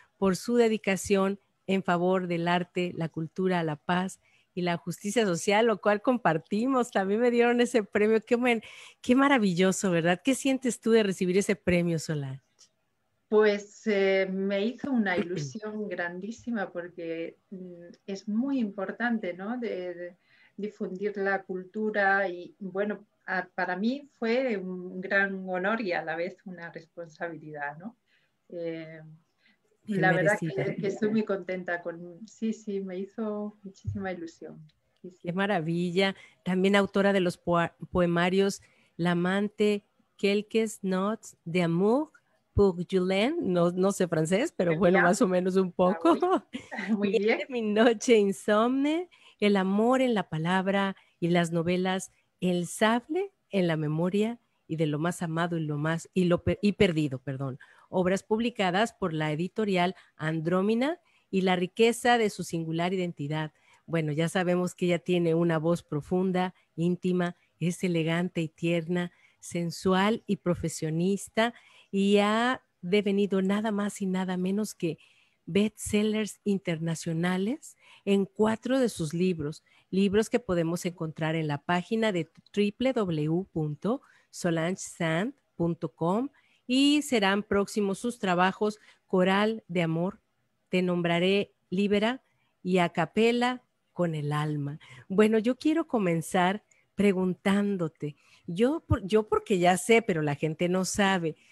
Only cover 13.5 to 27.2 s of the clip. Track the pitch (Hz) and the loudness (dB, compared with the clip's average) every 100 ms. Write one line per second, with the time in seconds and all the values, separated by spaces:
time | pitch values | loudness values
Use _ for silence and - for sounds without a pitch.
13.5 | 202 202 - 220 202 196 190 190 190 196 | 2 -4 -8 -2 2 4 4 2 -2 -2
14.5 | 202 220 254 285 247 196 180 170 180 143 | -2 -2 -4 -2 0 2 0 -2 -4 -6
15.5 | 220 214 214 202 175 175 180 202 233 - | -8 -10 -8 -6 -6 -6 -8 -10 -12 -6
16.5 | 226 175 175 175 175 165 165 165 - _ | -6 -4 -8 -12 -10 -8 -6 -8 -12 _
17.5 | 190 185 170 175 170 - 196 - 214 277 | -16 -16 -16 -20 -20 -12 -10 -4 -2 -2
18.5 | 269 208 196 190 - 240 226 180 180 196 | -2 -2 -4 -8 -4 -4 -2 -4 -8 -8
19.5 | 247 226 185 180 175 175 175 _ _ _ | -8 -6 -6 -8 -10 -12 -16 _ _ _
20.5 | - 208 - 190 185 202 202 196 190 - | -10 -10 -8 -8 -4 -6 -2 -2 -2 -4
21.5 | 185 185 214 214 208 196 196 190 175 170 | -8 -8 -6 -4 0 2 2 0 -4 -12
22.5 | - 190 185 208 196 - _ - 190 180 | -14 -8 -4 -4 -6 -10 _ -8 -6 -6
23.5 | - 180 180 220 277 - _ 226 240 269 | -6 -4 -2 -2 -4 -8 _ -2 0 0
24.5 | 202 185 180 180 185 185 196 196 190 185 | -4 -6 -8 -10 -10 -2 0 0 -2 -6
25.5 | 180 190 226 202 165 160 165 180 185 196 | -4 -2 -2 -2 -4 -4 -6 -6 -10 -16
26.5 | 175 170 165 156 - 165 151 | -16 -14 -16 -18 -18 -18 -10